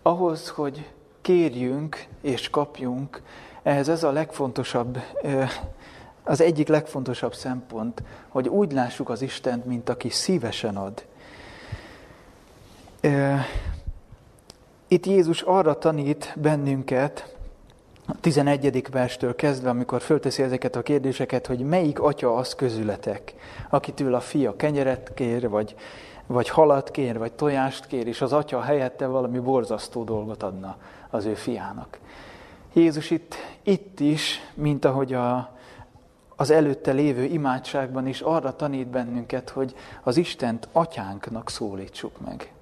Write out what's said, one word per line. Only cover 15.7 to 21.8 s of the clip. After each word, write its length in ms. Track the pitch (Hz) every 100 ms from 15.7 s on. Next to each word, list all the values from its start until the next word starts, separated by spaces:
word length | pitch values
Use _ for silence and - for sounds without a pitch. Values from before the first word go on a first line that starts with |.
| 196
tanít 560 | 160 156 143 143 - -
bennünket, 1000 | 151 151 139 135 131 127 147 - - - - - - - _ - -
a 120 | -
tizenegyedik 680 | 170 143 143 143 139 127 127
verstől 460 | 131 123 - 127 120
kezdve, 340 | 147 131 127
amikor 320 | 120 123 123
fölteszi 420 | - 151 135 131
ezeket 320 | 131 127 127 123
a 60 |
kérdéseket, 680 | 113 143 131 127 - 127 -
hogy 120 | 123
melyik 400 | 135 180